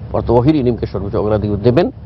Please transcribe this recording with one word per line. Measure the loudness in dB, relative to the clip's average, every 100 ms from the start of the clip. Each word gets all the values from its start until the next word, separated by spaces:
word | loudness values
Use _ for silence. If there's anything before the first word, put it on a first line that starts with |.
| -6
অর্থাৎ | -4 2
ওহীর | 2 4 2
ইলমকে | 2 -2 -4
সর্বোচ্চ | -6 -4 -2
অগ্রাধিকার | 0 0 0 0
দেবেন, | 2 2 2 -4